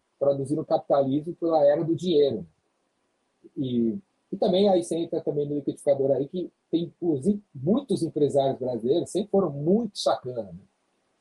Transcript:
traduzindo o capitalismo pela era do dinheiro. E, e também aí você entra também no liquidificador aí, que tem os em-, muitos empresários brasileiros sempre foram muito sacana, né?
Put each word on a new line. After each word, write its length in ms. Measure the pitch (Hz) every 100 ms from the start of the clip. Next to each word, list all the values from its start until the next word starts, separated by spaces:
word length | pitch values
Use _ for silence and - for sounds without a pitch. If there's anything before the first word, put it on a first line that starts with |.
| _ _
traduzindo 420 | 139 139 131 156
o 40 | 151
capitalismo 680 | 156 - 143 135 139 156 165
pela 300 | 165 160 143
era 180 | 151
do 120 | 160 160
dinheiro. 500 | 180 151 143 110 87 _ _ _ _ _ _ _ _ _ - -
E, 400 | 131 120 117 202 - _ _
e 60 | 202
também 320 | 220 180 202
aí 140 | 185
você 120 | 170 165
entra 240 | 165 160
também 280 | 160 147 143
no 80 | 147
liquidificador 560 | 139 - - 139 135
aí, 160 | 131 139
que 240 | 185 170 - _
tem 220 | 165 170 -
os 240 | 170 143 151
em-, 160 | 208 -
muitos 500 | 139 139 247 285 165
empresários 560 | 160 151 143 139 135 110
brasileiros 500 | 123 120 113 165 143
sempre 200 | 170 208
foram 180 | 196 180
muito 460 | 143 151 208 240 -
sacana, 460 | - - 131 123
né? 160 | 101 85 - _ _ _ _ _